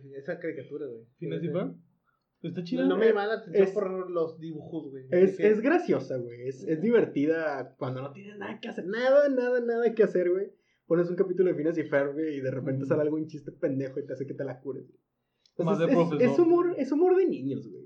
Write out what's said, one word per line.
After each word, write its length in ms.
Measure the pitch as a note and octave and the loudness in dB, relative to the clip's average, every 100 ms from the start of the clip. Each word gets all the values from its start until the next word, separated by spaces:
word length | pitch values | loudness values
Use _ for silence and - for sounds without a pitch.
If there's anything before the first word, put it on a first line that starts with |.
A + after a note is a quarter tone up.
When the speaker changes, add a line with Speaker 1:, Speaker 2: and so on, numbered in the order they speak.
| C3+ C#3 | -16 -12
Speaker 1:
esa 240 | E3+ E3 | -10 -8
caricatura, 460 | E3 C#3 C3 D3 C#3 | -8 -8 -10 -10 -10
güey. 140 | A2+ - _ | -12 -18 _
Speaker 2:
¿Phineas 260 | E3 E3 | -8 -6
y 40 | D#3+ | -4
Speaker 1:
Fíjate. 180 | F3 C4+ | -4 -6
Speaker 2:
Ferb? 100 | - _ _ _ _ _ _ | -8 _ _ _ _ _ _
Está 200 | E3+ F3 | -10 -8
chida. 200 | E3+ B3+ | -4 0
Speaker 1:
No, 60 | F#3 | 2
no 80 | F#3+ | 4
me 100 | A3 | 4
llamaba 200 | G3+ G#3 | 4 0
la 60 | A3 | -4
atención 220 | F3 G3 F#3+ | 0 2 2
Speaker 3:
Es, 60 | |
Speaker 1:
por 380 | G#3 F#3 F#3 F3+ | 0 -4 -4 -4
los 300 | F3 D#3+ - | -2 -2 -4
dibujos, 500 | E3 D3+ C3 E3 C#3+ | -12 -12 -10 -10 -10
güey. 120 | C3+ C3 | -12 0
Speaker 3:
es, 260 | F3+ F#3+ - | 4 6 6
Speaker 1:
Dije, 120 | G#3 | 4
Speaker 3:
es 100 | G#3+ | 4
graciosa, 560 | B3+ F4 E4 C#3 - C3 | 4 2 2 0 -2 -6
güey. 300 | A#2 A#2+ B2+ | -6 -8 -10
Es, 160 | C3+ | -6
es 180 | C3+ D#3 | -4 0
divertida 920 | A3 A3+ C3+ C#3 D3 E3 D#3 C3+ B2+ - | 2 4 2 2 0 0 -2 -4 -8 -8
cuando 240 | C3 B2+ | -6 -6
no 120 | C#3 | -10
tienes 240 | C3 G3+ G#3 | -12 -16 -12
nada 220 | G3+ G#3 | -12 -10
que 80 | - | -10
hacer. 160 | A3+ F3 | -10 -6
Nada, 400 | A3 C4 C#4+ C#4+ | -2 4 6 6
nada, 300 | B3+ B3 B3 | 2 0 0
nada 340 | A#3 A#3 A#3 | 0 0 2
que 100 | A3+ | 2
hacer, 260 | G3+ F3+ F3 | 2 2 0
güey. 160 | F#3 G#3 - _ _ - | 0 -4 -10 _ _ 0
Pones 220 | E3+ F3 | 0 2
un 60 | F3+ | 0
capítulo 340 | F#3 F3+ F3+ | 0 2 2
de 60 | C#3+ | 2
Phineas 220 | D#3 E3 | 0 -2
y 60 | |
Ferb, 300 | C#3 C#3+ C#3+ | 0 0 0
güey, 240 | C#3+ D#3 C#3 | -2 -4 -4
y 40 | |
de 100 | C3 | -4
repente 320 | C3 B2+ C3 | -4 -4 -4
Speaker 2:
Mm. 40 | C3+ | 0
Speaker 3:
sale 140 | D3+ | 0
algún 240 | D3+ D#3 D#3 | 0 -2 -6
chiste 240 | D3 - | -10 -16
pendejo 480 | - D#3 C3+ C3 D3 | -4 -2 -2 -4 -8
y 60 | C3+ | -8
te 80 | |
hace 120 | C3 C3 | -8 -8
que 80 | |
te 100 | B2+ | -8
la 160 | C3+ B2+ | -10 -10
cures, 280 | C#3 B2+ - | -12 -12 -14
güey. 120 | _ _ _ _ _ _ | _ _ _ _ _ _
O 20 | - | -4
sea, 80 | E3 | 0
Speaker 2:
Más 140 | G3+ | 2
Speaker 3:
es, 0 | |
Speaker 2:
de 60 | E3 | 4
Speaker 3:
es, 120 | G#3 | 4
Speaker 2:
profesor. 240 | E3 D3+ | 2 2
Speaker 3:
es 180 | B3 - | 4 4
humor, 360 | E4 F4 F4 D#4+ | 6 4 2 -2
es 140 | C4 | -2
humor 240 | D4 F#4 F#4 | 2 4 4
de 100 | E4+ | 2
niños, 400 | G3 B3+ - - | -2 -6 -6 -10
güey. 140 | - | -16